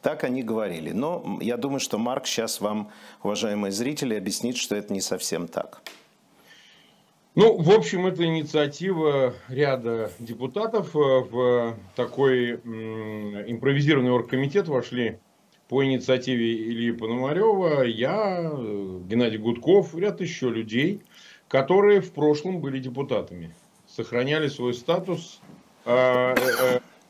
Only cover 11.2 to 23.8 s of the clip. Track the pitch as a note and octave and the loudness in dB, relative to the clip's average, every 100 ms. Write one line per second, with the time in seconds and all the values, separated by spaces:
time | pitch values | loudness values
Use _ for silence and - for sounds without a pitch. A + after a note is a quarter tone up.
11.2 | A2+ A#2 B2 B2 A#2 A2 F#2+ - A#2 - | 2 0 2 2 0 -4 -10 -6 -4 2
12.2 | C3+ B2+ A#2+ A#2 A#2 A2 A2 A2 G#2+ G#2+ | 4 4 2 -4 -10 -10 -10 -8 -8 -8
13.2 | G#2 G2+ A2+ A#2 C3+ C#3 C#3+ D3 B2+ B2 | -8 -8 -8 -2 0 2 4 4 4 2
14.2 | A#2 C3 C#3 G3+ E3+ C3+ A#2+ B2 A#2 G#2 | 2 -2 0 0 0 -2 -2 -4 -4 -4
15.2 | _ _ _ _ _ B2+ C3+ C3 - B2+ | _ _ _ _ _ 0 2 0 2 0
16.2 | B2+ B2 A#2 A2+ A2 A#2 A#2 G#2+ A2 A#2+ | 2 0 0 -2 -4 -2 -2 -2 -4 -2
17.2 | C3 D3+ A3 G3+ F3 D3 B2 A2 B2+ G3 | -2 2 2 2 2 2 2 0 -2 0
18.2 | G#3 F3+ E3 D3 A2+ G#2 G2 F#2 F#2 A2+ | 0 -2 -4 -4 -6 -6 -6 -10 -4 0
19.2 | A#2+ A2 A2 A#2 D3 G3+ F3 D#3+ G3+ F#3+ | 0 0 -2 0 4 4 4 -2 -4 -4
20.2 | F3+ - B2+ A2+ A2 A2+ D3+ G#3 - - | -6 -4 -4 -2 -2 0 0 -2 -10 -20
21.2 | - - _ C3+ C3 F#3 G#3 G3+ - - | -20 -20 _ 0 4 4 6 6 2 0
22.2 | D3+ D3 F3+ F#3 C#3 C3+ C3 B2 B2 A2+ | 2 2 0 -6 -6 -6 -8 -8 -4 -4
23.2 | - F2 E2 - _ _ | -4 -10 -16 -18 _ _